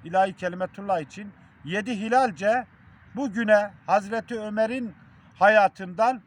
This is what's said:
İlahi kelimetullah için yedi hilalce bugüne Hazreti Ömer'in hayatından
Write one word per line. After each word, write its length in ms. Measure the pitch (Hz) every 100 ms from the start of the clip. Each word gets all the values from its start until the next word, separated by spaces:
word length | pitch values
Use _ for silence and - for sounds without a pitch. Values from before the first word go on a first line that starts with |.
İlahi 320 | 165 185 196 -
kelimetullah 640 | 180 180 185 - 202 185
için 320 | 147 - 208 - _ _
yedi 360 | 143 190 214 214
hilalce 680 | 220 247 254 165 196 240 226 _ - - - 220
bugüne 540 | 269 196 220 214 208 - -
Hazreti 540 | 196 196 226 220 233
Ömer'in 540 | 214 214 220 254 233 - - - -
hayatından 880 | _ 196 214 190 - 190 180 226 254